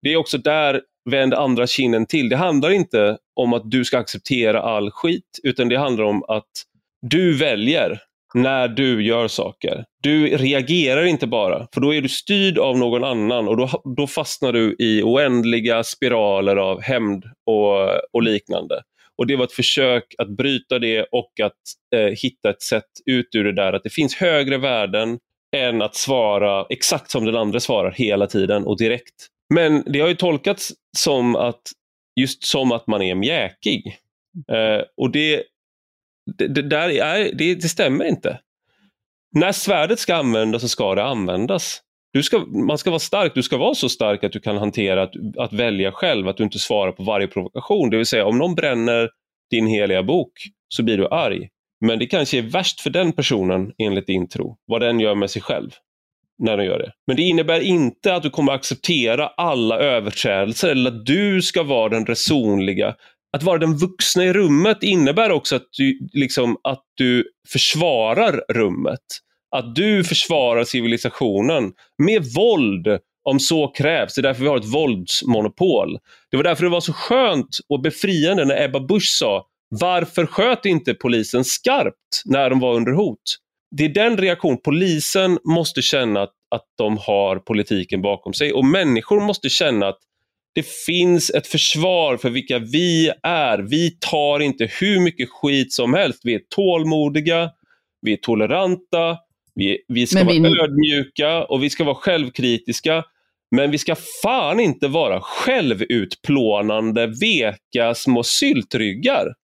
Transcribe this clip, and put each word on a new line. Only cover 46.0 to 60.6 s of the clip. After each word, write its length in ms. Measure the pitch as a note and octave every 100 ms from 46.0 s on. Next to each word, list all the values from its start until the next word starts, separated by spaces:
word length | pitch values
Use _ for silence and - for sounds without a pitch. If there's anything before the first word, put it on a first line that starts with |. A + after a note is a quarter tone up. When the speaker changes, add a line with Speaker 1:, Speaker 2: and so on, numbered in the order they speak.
| F#3 B2+ F#2+
Speaker 1:
att 100 | F#2+
du 60 |
inte 160 | G#2+ G#2+
svarar 320 | - G#2+ F#2+
på 120 | F2+
varje 240 | G2 G#2+ G2
provokation. 600 | G2 F#2 - - G#3 C3+
Det 80 | A2
vill 80 | A2+
säga, 200 | A#2 G2+
om 120 | A#2
någon 180 | E3+ E3
bränner 540 | D#3 A#2+ A#2 A#2 A#2 _ _ _ _
din 160 | A#2 A2
heliga 360 | A2 G2+ F#2
bok 280 | F#2+ E3+ C3 _ - _ _
så 140 | -
blir 140 | A2+ G#2
du 100 | F#2+
arg. 420 | D#3+ C#3 F#2 F#2+ _ _ _ A2
Men 140 | A2+
det 60 | B2
kanske 320 | F#3 C#3+ C3+
är 40 |
värst 400 | A2+ F3 F#3 -
för 80 | -
den 220 | E3+ F3+
personen 580 | D#3+ C#3 A2+ F#2 F#2 F#2+ -
enligt 300 | G#2+ G2 F#2+
din 220 | F#2+ F2+
tro, 280 | - - A#2+ _
vad 160 | A2+
den 180 | A#2 A#2
gör 160 | A2 G2+
med 140 | G2
sig 120 | -
själv 280 | - F#2+ - - _ _ _ _ _ _
när 180 | A2+ G#2
den 80 | F#2+
gör 140 | -
det. 120 | - - -
Men 80 | C3
det 60 |
innebär 380 | F3+ E3 D#3 E3
inte 560 | F#3+ F3+ C3 - G3+ F3+
att 80 |
du 60 | D3
kommer 220 | - C#3+
acceptera 760 | C3+ - C3 - E3+ A2+ A#2+ D3+
alla 500 | - E3+ C#3 A2+ A2+
överträdelser 920 | C#3+ B2 G#2 - B2+ G2 G2 A#2